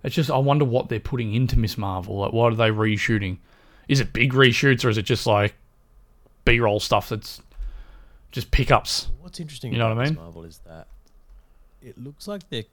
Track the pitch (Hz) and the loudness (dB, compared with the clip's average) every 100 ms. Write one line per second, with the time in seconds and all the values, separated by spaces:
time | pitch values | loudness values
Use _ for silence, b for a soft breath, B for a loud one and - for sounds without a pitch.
0 | 139 180 139 135 139 147 139 123 - 110 | -2 -2 0 2 2 2 2 0 -2 -6
1 | - 127 110 110 127 120 110 - 98 92 | -4 -4 -2 0 2 2 0 -2 -4 -4
2 | 90 98 98 113 117 113 113 107 110 104 | -6 -4 -2 2 2 4 2 2 0 0
3 | - 110 95 92 b b b b b 139 | 0 -2 -2 -8 b b b b b 0
4 | 117 - 131 127 127 113 139 123 127 110 | 0 0 2 6 4 6 2 4 2 0
5 | 98 113 - 104 104 - _ _ _ - | 0 -2 2 2 2 -2 _ _ _ -20
6 | _ _ _ _ - 117 113 104 - 107 | _ _ _ _ 2 4 4 0 0 0
7 | - 110 - - - b b b b b | 0 -8 -8 -18 -20 b b b b b
8 | b b b - - - 127 117 - - | b b b -12 -2 0 4 2 2 -6
9 | - - - - 156 143 127 120 113 110 | -4 -6 -8 -16 -14 -12 -6 -2 0 0
10 | 135 156 85 82 82 80 85 80 - - | -2 -4 -10 -18 -18 -20 -20 -20 -20 -20
11 | _ - - - _ _ - _ 123 - | _ -20 -20 -20 _ _ -20 _ -20 -18
12 | 127 143 - 202 - 117 104 | -18 -16 -12 -12 -10 -10 -10